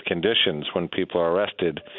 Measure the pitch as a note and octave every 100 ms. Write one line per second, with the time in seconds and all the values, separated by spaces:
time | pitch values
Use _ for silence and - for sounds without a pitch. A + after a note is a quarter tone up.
0 | - F2 F#2+ A2+ - D2+ D2 F#2 E2+ -
1 | F2+ F2+ E2+ F2 G2+ - F2 D2+ -